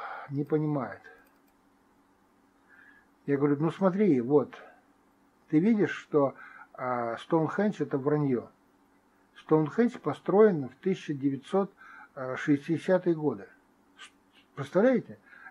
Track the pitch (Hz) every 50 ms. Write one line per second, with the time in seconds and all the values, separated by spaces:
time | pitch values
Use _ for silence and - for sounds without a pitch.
0 | - - - - - - 139 143 147 - 156 151 156 151 147 139 117 104 - -
1 | - - - - _ _ _ _ _ _ _ _ _ _ _ _ _ _ _ _
2 | _ _ _ _ _ _ _ _ _ _ _ _ _ _ _ - - - - _
3 | _ _ _ _ _ 143 143 135 147 147 143 139 160 165 - - 196 185 175 196
4 | 214 185 143 127 120 127 147 143 - - - - - - - _ _ _ _ _
5 | _ _ _ _ _ _ _ _ _ - 151 151 180 226 226 208 170 139 - -
6 | - - 160 147 139 127 - - - - - - - - - - 127 127 123 120
7 | 120 117 113 - - - 170 160 156 135 - - 208 214 - - 147 - 151 139
8 | 127 147 151 151 147 135 123 110 - - _ _ _ _ _ _ _ _ _ _
9 | _ _ _ _ _ _ _ - - - 156 156 156 143 - - 240 233 - -
10 | - - - - - - 175 202 220 208 180 151 131 120 - _ - 190 185 -
11 | - - 151 131 135 143 135 131 - - - 196 196 196 _ - - - - -
12 | - - - 139 131 127 127 131 - 156 143 139 - - 165 139 - - 185 180
13 | 180 175 165 151 151 143 113 98 98 - _ _ _ _ _ _ _ _ _ -
14 | - - _ _ _ _ _ _ _ _ _ - 135 - - 180 220 262 254 190
15 | - - 104 - _ - - - - -